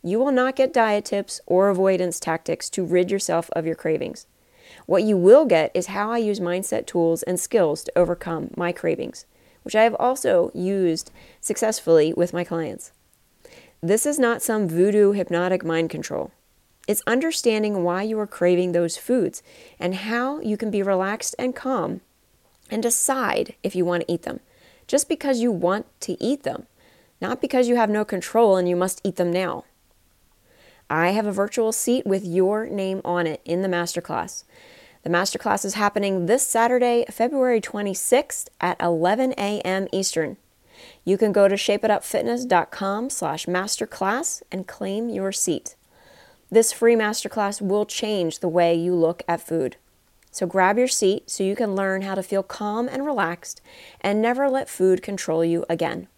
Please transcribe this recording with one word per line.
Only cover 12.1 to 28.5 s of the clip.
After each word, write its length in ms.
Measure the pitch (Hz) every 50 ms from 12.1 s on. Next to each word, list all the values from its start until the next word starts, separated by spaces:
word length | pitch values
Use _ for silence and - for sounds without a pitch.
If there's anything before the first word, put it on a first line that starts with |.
with 220 | 165 - 175 175 -
my 100 | 175 175
clients. 480 | - 170 165 160 143 98 - - - _ _ _ _ _ _ _ _ _ _ _ - - - - _ _ _
This 240 | - 165 202 220 -
is 140 | 294 294 302
not 240 | 254 233 233 214
some 260 | - - 220 220 208 170
voodoo 440 | 160 170 185 208 208 214 208 196
hypnotic 520 | 208 202 180 - 175 170 175 185 185 180 -
mind 240 | 165 160 165 165 160
control. 440 | - 156 156 - - - - - _ _ _ _ _ _ _ _ _ _ -
It's 160 | - 208 - -
understanding 760 | - 226 262 311 330 320 - - 240 220 214 214 214 208 190
why 200 | 170 175 175 185
you 160 | 202 220 220 214
are 80 | 208
craving 460 | 208 - - 175 180 180 175 180 180
those 260 | 170 170 170 165 - -
foods 440 | - - 247 254 190 - - - _ - - - - - _ _
and 160 | - 180 190
how 440 | 185 196 220 226 240 247 269 294 302
you 180 | - 220 214 208
can 120 | 226 214
be 120 | 202 202
relaxed 520 | 196 196 196 180 190 196 208 220 - - - -
and 180 | 247 254 254
calm 460 | - - 262 269 277 - - 180 185 _ _ _ _ _ _ _ _ _ _ _ _ _ _
and 120 | 220 220
decide 720 | 226 233 226 - - - 269 269 240 - - - - - - _
if 120 | - - -
you 120 | 180 175
want 200 | 175 175 170 -
to 60 | -
eat 100 | 175 170
them, 180 | - - - - _ _ _ _ _ - _ _ _
just 220 | - - 294 302 _
because 320 | 320 - - 277 262 233
you 100 | 233 247
want 360 | 214 165 170 175 190 208 - _ _ _
to 220 | - - 180 -
eat 200 | - 226 285 190
them, 240 | - 135 127 - - _ _ _ _ _ _ _ _ _ _ _
not 180 | 180 196 240 247
because 280 | - 262 - 254 247 240
you 80 | 240
have 120 | 240 226 208
no 160 | 208 214 214
control 540 | - 208 185 - - - 226 233 208